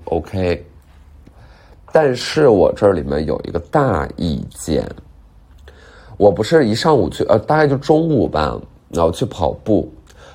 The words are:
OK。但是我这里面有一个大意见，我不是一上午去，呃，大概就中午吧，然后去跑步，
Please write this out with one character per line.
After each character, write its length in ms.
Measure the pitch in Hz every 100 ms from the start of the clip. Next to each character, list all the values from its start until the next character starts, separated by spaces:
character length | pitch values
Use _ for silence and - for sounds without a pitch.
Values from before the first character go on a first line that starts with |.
| -
OK。 580 | 85 - 95 90 80 - - - - - - - - - - - - -
但 240 | 160 151 123
是 340 | - 156 147
我 220 | 101 80 -
这 160 | 104
里 100 | 90
面 240 | 69 71 78
有 160 | - -
一 40 |
个 80 | 82 -
大 360 | 156 135 87 73 -
意 300 | 85 71 -
见， 360 | - - 69 50 - - - - _ _ - - - - - - -
我 140 | 101
不 120 | 92
是 240 | 107 160 120
一 80 | 110
上 200 | 165 143
午 140 | 85
去， 140 | - -
呃， 140 | 110
大 180 | - 151
概 80 | 151
就 80 | 131
中 300 | - 156 165
午 200 | 143 85
吧， 320 | 76 73 55 - - _
然 140 | -
后 80 | 82
去 140 | 82 -
跑 260 | - 78 -
步， 280 | - 101 - - - - -